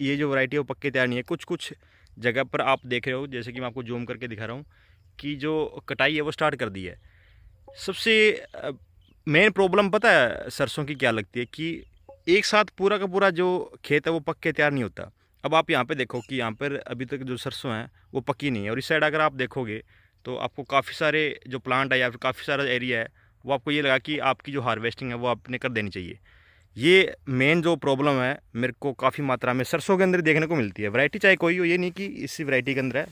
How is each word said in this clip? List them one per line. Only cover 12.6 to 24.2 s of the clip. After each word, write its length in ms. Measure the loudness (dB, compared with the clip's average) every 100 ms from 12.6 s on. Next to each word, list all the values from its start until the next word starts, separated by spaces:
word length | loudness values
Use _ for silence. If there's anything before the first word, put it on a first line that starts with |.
| 2 0
पूरा 200 | 0 0
का 80 | 0
पूरा 240 | 2 2
जो 160 | 2 0 0 -4 -12
खेत 220 | 0 0 2
है 60 |
वो 80 | -2
पक 180 | -2 -4
के 140 | -2
तैयार 200 | 2 2
नहीं 100 | 2
होता। 280 | -2 -6 -14 -16 _ _
अब 100 | 2
आप 160 | 2 4
यहाँ 140 | 2
पे 100 | 0
देखो 260 | -2 -4 -6
कि 160 | -6 -4
यहाँ 160 | -4
पर 240 | -4 -6 -6
अभी 280 | -8 -8
तक 180 | -8 -8
जो 140 | -6 -8
सरसों 380 | -8 -8 -6
है 140 | -6 -8 _ _
वो 60 | -6
पकी 280 | -4 -4 -4
नहीं 140 | -2
है, 60 | -2
और 80 | -4
इस 100 | -2
साइड 160 | 0
अगर 160 | 2 2
आप 140 | 0
देखोगे 480 | 0 -4 -4 -6 -8 -12 _ _ _
तो 120 | -10 -6
आपको 240 | -6 -8
काफ़ी 300 | -2 0 0
सारे 340 | 0 0 2 0 -4 -8
जो 100 | -8
प्लांट 340 | 0 0 2
है 60 | 2
या 100 | 2
फिर 80 | 0
काफ़ी 220 | -4 -4 -2
सारा 180 | -2 0
एरिया 340 | -2 0 -2
है 80 | -4 -10 _ _
वो 80 | -4
आपको 160 | -2 0
ये 120 | 0
लगा 160 | 2 2
कि 200 | 0 -2